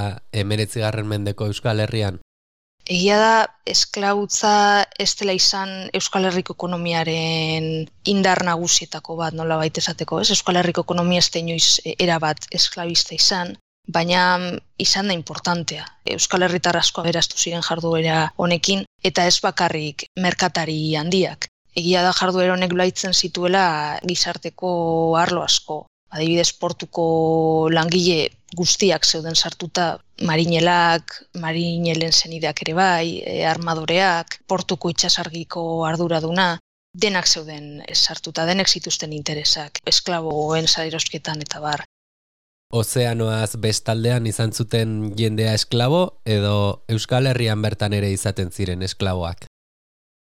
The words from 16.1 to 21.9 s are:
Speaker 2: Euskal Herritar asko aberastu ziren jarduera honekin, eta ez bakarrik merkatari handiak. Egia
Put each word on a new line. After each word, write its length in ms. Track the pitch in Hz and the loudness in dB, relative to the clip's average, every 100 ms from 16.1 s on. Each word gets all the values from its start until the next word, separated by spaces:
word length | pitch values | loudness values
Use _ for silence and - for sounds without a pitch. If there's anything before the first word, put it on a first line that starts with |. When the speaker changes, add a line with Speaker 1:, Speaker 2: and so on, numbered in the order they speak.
| 165 | -2
Speaker 2:
Euskal 320 | - 185 180 | 0 2 2
Herritar 320 | 175 175 170 | 2 0 2
asko 240 | - - | 0 -2
aberastu 320 | 170 170 165 - | -2 0 0 -2
ziren 320 | 170 170 - | -4 -4 -4
jarduera 540 | 165 165 165 160 160 156 - | -2 0 0 2 2 0 0
honekin, 480 | 175 175 - 196 196 _ | 0 2 2 0 -4 _
eta 240 | 190 - 175 | -2 2 2
ez 80 | - | 2
bakarrik 640 | 196 - 170 160 151 - - - | 0 0 0 -2 -6 -10 -10 -2
merkatari 640 | 180 - 180 170 156 156 156 156 | 0 2 0 0 -4 -2 0 0
handiak. 560 | 165 190 170 - - _ _ - | 2 2 0 -2 -12 _ _ -2
Egia 320 | 170 | 2